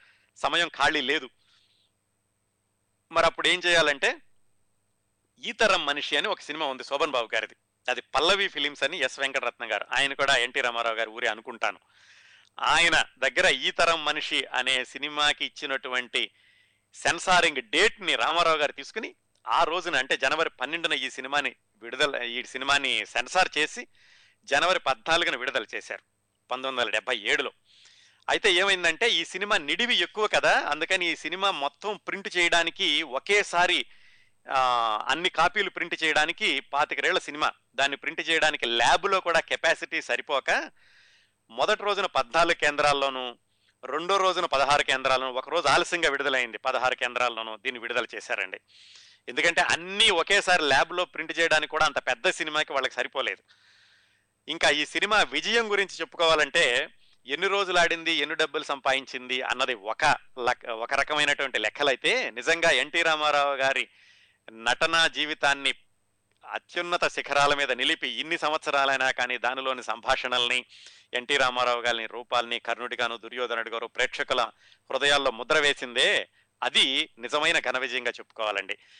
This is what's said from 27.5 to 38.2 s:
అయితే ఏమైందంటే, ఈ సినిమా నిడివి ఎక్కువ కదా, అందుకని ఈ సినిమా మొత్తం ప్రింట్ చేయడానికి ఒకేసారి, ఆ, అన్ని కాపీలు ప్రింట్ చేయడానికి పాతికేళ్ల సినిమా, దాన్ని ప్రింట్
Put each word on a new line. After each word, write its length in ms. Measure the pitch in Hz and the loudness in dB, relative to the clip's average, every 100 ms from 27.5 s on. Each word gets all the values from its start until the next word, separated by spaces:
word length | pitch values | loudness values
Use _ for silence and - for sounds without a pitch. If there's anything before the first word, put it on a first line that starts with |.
| - _ - - - - _ - | -8 _ -20 -20 -20 -20 _ -4
అయితే 240 | 151 202 | 0 2
ఏమైందంటే, 560 | 180 196 185 170 160 233 | 2 4 2 0 0 0
ఈ 160 | 175 - | 0 -2
సినిమా 320 | 180 208 208 | -4 -2 -2
నిడివి 380 | 143 175 240 208 | -2 -2 0 0
ఎక్కువ 320 | 175 214 208 | -2 -2 0
కదా, 340 | 151 147 226 | 2 4 2
అందుకని 500 | 190 151 165 185 170 | 0 -4 -2 0 0
ఈ 40 | 151 | -2
సినిమా 360 | 156 180 196 | -6 -2 -2
మొత్తం 480 | 160 139 - 202 202 - | -2 -4 -4 -8 -8 -8
ప్రింట్ 300 | 185 190 180 | -8 -4 0
చేయడానికి 680 | 170 170 165 165 185 151 | 2 2 0 -2 0 0
ఒకేసారి, 800 | 156 131 - 202 185 175 180 165 - - - _ _ _ - | -2 -4 0 2 2 2 2 2 -2 -12 -20 _ _ _ -2
ఆ, 100 | 135 127 120 113 107 - | 2 4 4 2 0 -2
అన్ని 220 | 147 180 | -2 -2
కాపీలు 400 | - 175 214 185 | 0 0 0 -4
ప్రింట్ 340 | 160 170 170 | -4 -6 -2
చేయడానికి 560 | 160 151 156 170 208 135 | 0 2 0 0 -2 -2
పాతికేళ్ల 600 | - 139 147 135 143 185 | -2 -2 0 0 0 0
సినిమా, 320 | - 147 139 - _ - | -2 -4 -4 -4 _ -2
దాన్ని 220 | 139 139 | -2 -2
ప్రింట్ 320 | 143 165 | -8 -6